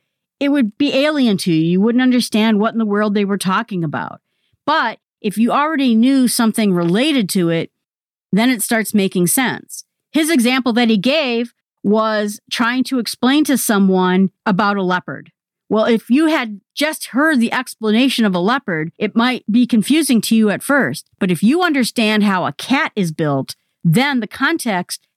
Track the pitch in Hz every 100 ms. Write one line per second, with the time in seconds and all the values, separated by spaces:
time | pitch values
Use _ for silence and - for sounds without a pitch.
0 | _ _ _ - 285 294 214 - 285 269
1 | 294 302 247 190 185 160 165 180 220 240
2 | 254 247 - 214 220 208 220 220 220 202
3 | 214 208 196 202 190 190 233 185 160 131
4 | 80 - _ _ _ _ - 311 247 -
5 | _ _ 214 202 226 226 294 320 269 220
6 | 247 277 240 - 220 202 208 175 170 190
7 | 294 269 190 202 170 165 - _ _ _
8 | _ _ - 185 247 240 - 226 208 214
9 | 190 185 175 - 240 113 - - - _
10 | _ 294 311 302 233 262 247 233 233 220
11 | 240 311 262 233 240 _ _ _ 196 214
12 | 220 214 208 208 - - 233 254 254 262
13 | 220 - 247 294 302 262 - 202 190 185
14 | 185 185 190 _ - 196 202 202 180 180
15 | - 120 - _ _ _ - 208 220 226
16 | - 254 320 311 233 202 _ - 294 311
17 | - 233 311 277 226 247 247 - 214 214
18 | 262 240 214 175 185 269 - 165 160 -
19 | 208 226 247 247 - 226 240 233 - 302
20 | 285 226 - 226 214 185 - 285 160 147
21 | - - 190 175 214 330 349 277 226 -
22 | 214 214 208 185 143 - - 269 311 -
23 | 175 156 151 135 127 - _ _ 175 170
24 | 277 262 214 - 277 330 247 180 180 -
25 | _